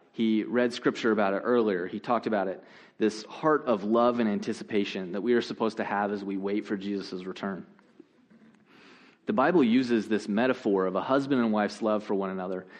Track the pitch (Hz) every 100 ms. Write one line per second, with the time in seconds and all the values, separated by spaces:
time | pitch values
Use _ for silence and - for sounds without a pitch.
0 | _ - 113 110 - 120 123 120 185 -
1 | 120 107 98 98 - 123 107 90 92 104
2 | - 113 117 107 92 87 - - - -
3 | 107 - - - 156 147 123 107 104 117
4 | 120 120 110 101 107 107 104 107 101 101
5 | 92 98 110 120 113 120 113 110 101 101
6 | 104 104 98 98 98 101 101 104 98 98
7 | 90 92 92 92 101 92 - - _ _
8 | - _ _ - - _ _ - - -
9 | - _ - 110 143 180 120 123 123 117
10 | 104 107 - 101 127 123 110 95 92 92
11 | 104 139 139 135 113 107 104 - 110 107
12 | 107 98 95 95 92 92 90 -